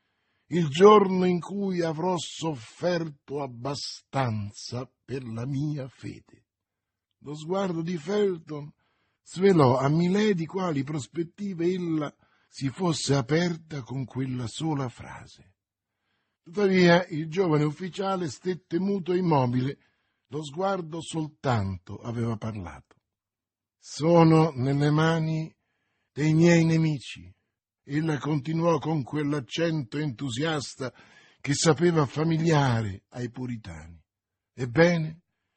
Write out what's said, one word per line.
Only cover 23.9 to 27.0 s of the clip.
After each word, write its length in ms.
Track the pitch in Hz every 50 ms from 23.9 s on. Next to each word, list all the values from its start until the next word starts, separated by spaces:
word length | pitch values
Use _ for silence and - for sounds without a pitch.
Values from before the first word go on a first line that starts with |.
| - - 143 165 170 170 165 160 160 160 156 165
nelle 400 | 139 127 123 135 139 143 147 151
mani 640 | 151 156 160 160 165 165 156 160 160 160 160 160 - _ _ _ _ _ _ _ _ _ _ _
dei 220 | _ 131 151 156 156
miei 300 | 160 165 175 170 165 165
nemici", 680 | 165 160 160 160 156 151 127